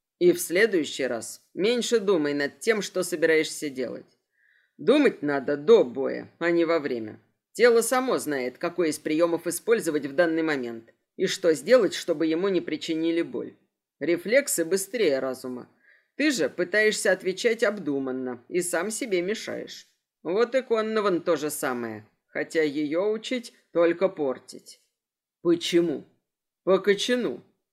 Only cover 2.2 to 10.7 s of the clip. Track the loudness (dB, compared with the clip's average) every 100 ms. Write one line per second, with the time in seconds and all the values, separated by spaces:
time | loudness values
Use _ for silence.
2.2 | 0 -2 -4 -2 -2 0 -2 -4 -4 0
3.2 | 2 2 0 -6 -8 -6 -6 -8 -16 _
4.2 | _ _ _ _ _ _ 2 4 4 2
5.2 | -4 -2 -2 -2 6 6 6 0 -4 -4
6.2 | -10 _ 0 2 2 0 0 -6 -8 -14
7.2 | _ _ _ 4 6 6 4 0 0 -2
8.2 | -2 -4 -4 -4 -6 0 -2 -2 -2 0
9.2 | 2 0 -4 -6 0 2 2 -2 -2 0
10.2 | 2 2 0 -2 -4